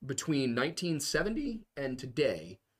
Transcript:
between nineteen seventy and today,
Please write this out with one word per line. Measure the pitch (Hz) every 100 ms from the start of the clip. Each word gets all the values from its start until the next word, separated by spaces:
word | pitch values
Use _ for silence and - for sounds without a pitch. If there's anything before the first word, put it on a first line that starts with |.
between | 131 127 - 143 127 117
nineteen | 147 165 175 151
seventy | - 151 196 226 285 226 - -
and | 135 127
today, | 131 120 135 85 85 95 _